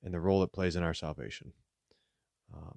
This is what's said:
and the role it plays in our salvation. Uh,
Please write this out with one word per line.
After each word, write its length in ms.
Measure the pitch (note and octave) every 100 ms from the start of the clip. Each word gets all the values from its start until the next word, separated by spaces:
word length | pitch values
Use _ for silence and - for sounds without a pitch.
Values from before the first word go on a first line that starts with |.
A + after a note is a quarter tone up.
and 100 | F#2
the 80 | F2
role 220 | F#2 G2
it 100 | F#2
plays 240 | - F#2 E2+
in 60 |
our 140 | E2 D#2+
salvation. 580 | D#2 D2 A1 - - - _ _ _ _ _ _ _ _ _
Uh, 200 | - -